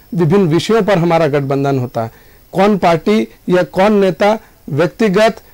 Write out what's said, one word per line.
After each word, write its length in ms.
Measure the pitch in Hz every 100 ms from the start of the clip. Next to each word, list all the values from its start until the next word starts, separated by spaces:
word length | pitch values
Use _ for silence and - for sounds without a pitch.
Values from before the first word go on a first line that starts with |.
| _ 165
विभिन्न 320 | 170 202 180
विषयों 340 | 160 - 226
पर 160 | 214 190
हमारा 300 | 170 165 156
गठबंधन 520 | 147 139 139 139 139
होता 220 | 123 117
है। 100 | 113 - - - _
कौन 260 | 165 202 202
पार्टी 500 | 180 165 - 214 226 - -
या 140 | 180
कौन 300 | 175 - 202
नेता 440 | 214 190 165 202 220 - _ -
व्यक्तिगत 720 | 139 202 - 220 185 220 - -